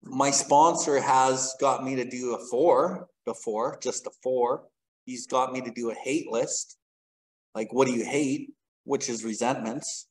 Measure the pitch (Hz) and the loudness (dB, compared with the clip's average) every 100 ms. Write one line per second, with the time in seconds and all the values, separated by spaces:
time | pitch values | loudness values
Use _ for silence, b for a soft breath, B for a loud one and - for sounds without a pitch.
0 | - 127 139 139 - 143 160 - - 139 | -10 0 2 2 4 6 6 4 2 2
1 | 131 131 131 131 - - 139 123 131 131 | 4 4 4 4 -2 0 0 2 -2 -4
2 | 123 127 123 110 - 123 165 127 165 190 | -4 -4 -4 -4 -4 2 4 6 4 -2
3 | - _ - 113 - 107 123 151 127 113 | -12 _ -10 -8 -6 -4 -4 -4 -6 -6
4 | - _ 127 127 120 139 - _ _ _ | -10 _ -2 0 2 0 -6 _ _ _
5 | - 123 - 131 131 131 123 113 117 107 | -12 -12 -2 0 0 -2 -6 -6 -6 -6
6 | 131 151 147 113 143 - - - _ _ | -2 -4 -2 -2 -2 -4 -8 -16 _ _
7 | _ _ _ _ _ 107 110 123 131 120 | _ _ _ _ _ -8 -6 2 2 2
8 | 107 143 143 147 - - _ _ - 135 | -2 -2 0 -2 -6 -16 _ _ -6 -4
9 | - 113 113 107 120 131 110 127 - - | -4 -6 -6 -4 -2 -2 -4 -8 -8 -12
10 | - | -12